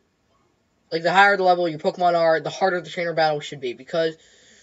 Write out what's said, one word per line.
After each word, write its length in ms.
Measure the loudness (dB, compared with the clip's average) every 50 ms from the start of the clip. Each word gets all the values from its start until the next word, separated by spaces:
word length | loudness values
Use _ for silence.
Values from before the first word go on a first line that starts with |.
| _ _ _ _ _ _ _ _ _ _ _ _ _ _ _ _ _ -8
Like, 120 | -8 -4 -2
the 80 | 0
higher 260 | 4 6 6 6 4 2
the 60 | 4
level 240 | 2 4 2 2 -4
your 120 | -4 -4
Pokemon 360 | -4 -4 -2 0 0 2 2
are, 240 | 4 4 2 2 2
the 100 | 0 -4
harder 320 | -6 -2 -2 0 0 -2
the 80 | -6 -8
trainer 240 | -8 -6 -6 -4 -2
battle 260 | 0 0 0 0 -2
should 220 | -6 -10 -14 -10
be, 120 | -10 -10 -10
because 420 | -10 -12 -8 -4 -2 -2 -2 -4 _ _ _ _ _ _ _ _ _